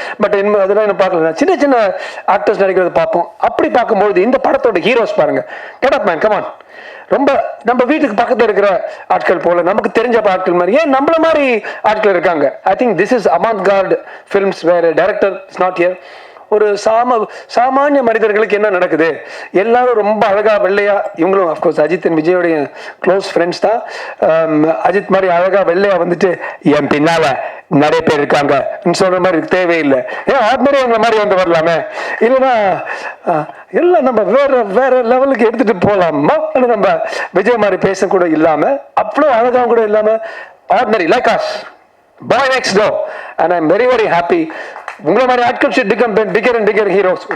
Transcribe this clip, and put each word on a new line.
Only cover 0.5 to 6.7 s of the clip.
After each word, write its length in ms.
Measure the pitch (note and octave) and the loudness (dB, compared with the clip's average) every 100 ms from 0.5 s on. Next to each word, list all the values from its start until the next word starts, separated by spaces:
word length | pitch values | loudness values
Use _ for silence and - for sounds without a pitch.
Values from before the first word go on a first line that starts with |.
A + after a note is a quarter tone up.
| G#3 | 0
அதெல்லாம் 280 | F#3+ G3+ G#3+ | 2 0 0
இன்னும் 180 | F3+ F#3+ | 0 0
பார்க்கல. 160 | F3 | 0
நான் 120 | D#3+ D#3 | -2 0
சின்ன 220 | D#4 D#4+ | 0 2
சின்ன 340 | C#4+ A#3+ G3+ F#3 - - - | 2 2 0 -2 -10 -10 -2
ஆக்டர்ஸ் 360 | G3+ G#3+ F#3+ | 0 0 0
நடிக்கிறத 260 | G3 F#3 F3 | 2 2 0
பார்ப்போம். 420 | E3+ D#3+ F3 E3 - | 0 0 -2 -4 -2
அப்படி 320 | A3+ - D#4 | -2 0 0
பார்க்கும்போது 520 | - - G#3 G#3 F3+ | 0 0 0 2 2
இந்த 160 | G#3+ C4 | 2 0
படத்தோட 320 | - - A#3+ F#3 | 0 0 0 0
ஹீரோஸ் 400 | F#3 A#3+ G#3 - | 0 0 0 0
பாருங்க. 320 | D3+ C#3 - - - - | 0 0 -6 -12 -18 -2
Get 120 | B3+ | 0
up 100 | C#4+ | 0
man, 160 | F#3+ D#3+ | -2 -2
come 120 | G#3+ | -2
on. 120 | G3 - - - | -4 -6 -14 -20